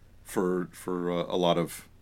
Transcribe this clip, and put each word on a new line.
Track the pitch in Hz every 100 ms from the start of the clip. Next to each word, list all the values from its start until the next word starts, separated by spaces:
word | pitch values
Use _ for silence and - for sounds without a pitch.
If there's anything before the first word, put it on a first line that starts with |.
| - -
for, | - - 90 90 87
for, | - - 90 87
uh, | 87 -
a | 98
lot | 87 82
of, | 78 - - -